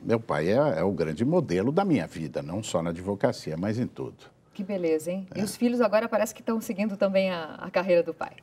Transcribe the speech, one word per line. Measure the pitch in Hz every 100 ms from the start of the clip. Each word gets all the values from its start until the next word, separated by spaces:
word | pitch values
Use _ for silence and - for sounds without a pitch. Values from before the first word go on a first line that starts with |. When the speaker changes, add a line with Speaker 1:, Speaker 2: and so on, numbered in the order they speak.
Speaker 1:
Meu | - 113
pai | - 73 82
é, | 117 151 80
é |
o | 92
grande | 90 80 78
modelo | 120 175 120 90 113
da | 165 202
minha | 131 80
vida, | - 78 73
não | 73 95
só | - 90
na | 82
advocacia, | 82 92 101 123 113 - 80
mas | 101 113
em | 113
tudo. | - 64 - - _ _
Speaker 2:
Que | -
beleza, | 190 196 170 156 156
hein? | 190 190
E | -
Speaker 1:
É. |
Speaker 2:
os | 202 -
filhos | 240 240
agora | 220 208 220
parece | 214 220 -
que |
estão | - 226
seguindo | 220 190 208 196
também | 196 190 190
a, | 175 156 -
a | 175
carreira | 185 185 170
do | 165
pai. | 160 - -